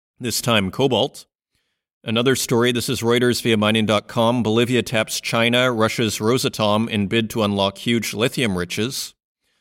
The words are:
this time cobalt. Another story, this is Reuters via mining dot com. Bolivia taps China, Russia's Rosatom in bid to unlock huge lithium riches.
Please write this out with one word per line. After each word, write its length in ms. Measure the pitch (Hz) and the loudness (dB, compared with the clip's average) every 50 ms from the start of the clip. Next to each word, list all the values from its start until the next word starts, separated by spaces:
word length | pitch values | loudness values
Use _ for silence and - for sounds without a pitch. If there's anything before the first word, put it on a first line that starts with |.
| _ _ _ - | _ _ _ -8
this 220 | 120 117 - - | -6 -6 -4 -2
time 300 | - 127 113 104 95 92 | 0 0 2 2 0 0
cobalt. 560 | - - 131 139 120 104 127 - - - - _ _ _ _ _ _ _ _ _ _ _ _ _ _ _ - | 0 0 0 2 2 0 0 -2 -6 -12 -20 _ _ _ _ _ _ _ _ _ _ _ _ _ _ _ -8
Another 300 | - 110 117 123 135 127 | -4 -2 0 2 2 2
story, 380 | - - - 131 117 120 123 123 | 0 0 0 2 2 2 2 0
this 160 | 117 - - | 0 -2 -4
is 100 | 127 104 | -4 -2
Reuters 420 | 117 113 120 123 123 123 113 - | 0 0 2 2 2 2 0 0
via 140 | - 123 113 | 0 0 2
mining 300 | 104 104 104 110 113 107 | 2 2 2 2 2 2
dot 240 | 104 107 104 - - | 2 0 0 -2 -2
com. 340 | - 123 113 113 123 123 107 | -2 0 2 2 2 0 0
Bolivia 400 | 110 107 117 120 117 127 117 104 | 2 2 2 2 2 2 0 0
taps 380 | - 117 110 110 - - - | 0 0 -2 -2 -2 -4 -8
China, 500 | - - - 117 113 117 120 123 127 127 | -4 -2 0 0 2 2 2 2 2 2
Russia's 480 | 120 110 110 107 - - 120 104 - - | 2 0 0 0 0 0 -2 -2 -2 0
Rosatom 680 | 107 110 127 131 - 123 - - 110 104 104 104 113 113 | 0 0 0 0 0 -2 -2 0 0 2 2 2 0 0
in 180 | 110 104 104 | -2 -2 0
bid 220 | 92 113 113 113 107 | 0 0 0 0 0
to 140 | - 117 104 | -2 0 0
unlock 340 | 101 101 101 98 98 98 | 0 2 2 0 0 -2
huge 360 | - - 120 117 117 107 - - | -2 -2 0 0 0 0 -4 -2
lithium 440 | 104 113 131 - 156 127 107 95 | -2 -2 -2 -2 -2 -2 -2 -2
riches. 560 | 87 90 85 - 104 107 127 - - - - - _ _ _ _ _ _ _ _ _ | -4 -4 -4 -4 -4 -4 -4 -6 -8 -10 -12 -14 _ _ _ _ _ _ _ _ _